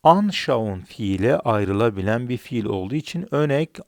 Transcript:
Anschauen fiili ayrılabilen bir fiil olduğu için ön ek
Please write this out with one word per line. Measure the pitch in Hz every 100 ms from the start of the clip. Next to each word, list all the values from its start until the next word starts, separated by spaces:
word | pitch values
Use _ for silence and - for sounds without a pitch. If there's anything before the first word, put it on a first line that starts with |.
Anschauen | 156 180 208 - - 123 110 92
fiili | 90 - 101 98 107 143
ayrılabilen | - 107 98 98 117 98 95 117 123
bir | 123
fiil | - 120 107
olduğu | 98 95 147
için | - 170 180
ön | 143 151
ek | 139 160 -